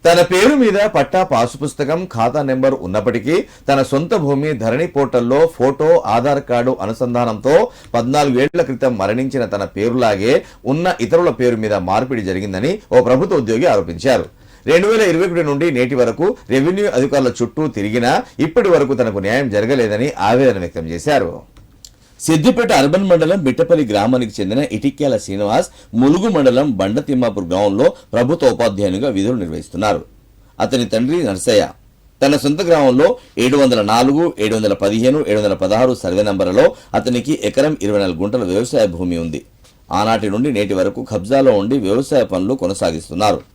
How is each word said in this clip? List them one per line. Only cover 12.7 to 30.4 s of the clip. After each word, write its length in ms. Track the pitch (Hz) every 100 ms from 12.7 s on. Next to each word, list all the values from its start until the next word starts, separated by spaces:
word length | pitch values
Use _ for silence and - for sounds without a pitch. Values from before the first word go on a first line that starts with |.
| 214 -
ఓ 100 | 123
ప్రభుత్వ 340 | 120 131 180 175
ఉద్యోగి 300 | 113 113 160
ఆరోపించారు. 580 | 104 87 85 131 113 - _ - - -
రెండు 200 | 165 208
వేల 140 | 226
ఇరవై 260 | 202 165 185
ఒకటి 160 | 170
నుండి 280 | 151 143 165
నేటి 240 | 127 123
వరకు 420 | 127 117 110 180 - -
రెవెన్యూ 380 | 131 147 190 208
అధికారుల 440 | 123 131 139 131 -
చుట్టూ 240 | 120 151 156
తిరిగినా 560 | 107 101 117 120 180 - -
ఇప్పటి 280 | 151 240 208
వరకు 260 | 160 135
తనకు 240 | 123 113 101
న్యాయం 320 | 98 123 139
జరగలేదని 640 | 101 110 135 110 107 139 -
ఆవేదన 400 | 101 123 135 101
వ్యక్తం 300 | 87 87 80
చేశారు. 640 | 85 147 139 90 80 - - - _ - _ _ _
సిద్దిపేట 520 | - 160 208 247 196
అర్బన్ 320 | 185 139 180
మండలం 400 | 196 170 160 196
మిట్టపల్లి 420 | 139 120 - 165 120
గ్రామానికి 560 | 104 110 127 113 101
చెందిన 160 | 95 117
ఇటిక్యాల 580 | 147 110 139 - 143 113
శ్రీనివాస్ 540 | - 98 101 127 190 - -
ములుగు 340 | 110 135 175 226
మండలం 480 | 170 131 123 147 101
బండతిమ్మాపూర్ 680 | 95 117 143 131 117 101
గ్రామంలో 500 | 87 92 104 98 160 - -
ప్రభుత్వ 360 | 110 123 165 135
ఉపాధ్యాయునిగా 600 | 107 117 98 101 92 135
విధులు 300 | 110 101 123
నిర్వహిస్తున్నారు. 680 | 85 82 82 85 107 98 - - _ _